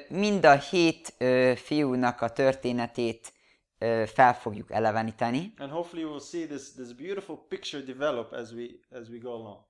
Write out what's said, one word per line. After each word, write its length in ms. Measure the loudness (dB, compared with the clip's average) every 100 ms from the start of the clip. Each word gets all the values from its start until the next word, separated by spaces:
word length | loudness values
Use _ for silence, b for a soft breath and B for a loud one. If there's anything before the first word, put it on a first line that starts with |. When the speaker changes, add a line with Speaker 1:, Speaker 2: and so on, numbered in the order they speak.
| 0
Speaker 1:
mind 360 | -2 0 6
a 100 | 8 6
hét, 560 | 4 4 4 2 -6 -2
ö, 340 | 2 4 4 2
fiúnak 640 | 0 0 2 2 0 0
a 80 | -2
történetét, 1040 | 2 2 2 -2 -2 -4 -2 -4 -4 -12 -20 _ _ _ -4
ö, 240 | 0 0 2
fel 200 | 6 6
fogjuk 380 | 6 -2 -8 -6
eleveníteni. 840 | 0 2 2 -2 -4 -2 -2 -4 -10
Speaker 2:
And 120 | -10
hopefully 340 | -8 -8 -8
we'll 260 | -8 -10 -10
see 160 | -10 -8
this, 260 | -10 -14
this 200 | -16 -16
beautiful 540 | -14 -10 -10 -10 -14 -12
picture 340 | -10 -8 -10
develop 500 | -10 -4 -2 -2 -6
as 180 | -10 -10
we, 160 | -10 -12 -14 _ -18
as 80 | -16
we 100 | -14
go 120 | -12
along. 280 | -12 -12 -18